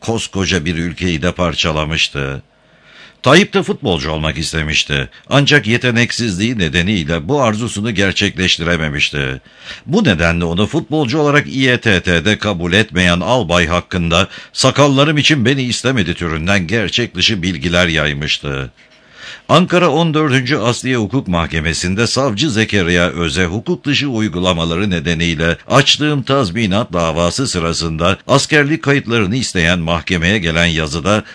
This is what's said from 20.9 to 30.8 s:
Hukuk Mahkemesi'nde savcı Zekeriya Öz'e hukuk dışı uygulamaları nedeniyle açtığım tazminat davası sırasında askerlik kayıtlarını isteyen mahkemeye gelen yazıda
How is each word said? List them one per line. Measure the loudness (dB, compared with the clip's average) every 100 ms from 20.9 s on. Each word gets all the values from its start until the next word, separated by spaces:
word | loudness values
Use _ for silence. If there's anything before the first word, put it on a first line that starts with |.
| 0
Hukuk | 0 -2 0
Mahkemesi'nde | 0 0 -2 -2 -2 -2 0 0
savcı | 0 0 0 0
Zekeriya | 0 0 0 2 2 2
Öz'e | 0 -2 0 0
hukuk | -2 -4 -4 -2
dışı | -2 -2
uygulamaları | -2 -2 0 0 0 0 -2 -2
nedeniyle | -2 -2 0 0 0 0 -2 0
açtığım | 2 2 0 0 -2
tazminat | 0 0 0 0 0 0 -2
davası | -2 0 2 0 0 -4
sırasında | -2 -2 -2 -4 -2 0 -2 0
askerlik | 0 2 2 2 0
kayıtlarını | 0 0 0 0 0 0
isteyen | -2 0 2 2
mahkemeye | 0 -2 -2 0 2 2
gelen | 0 2 2
yazıda | 2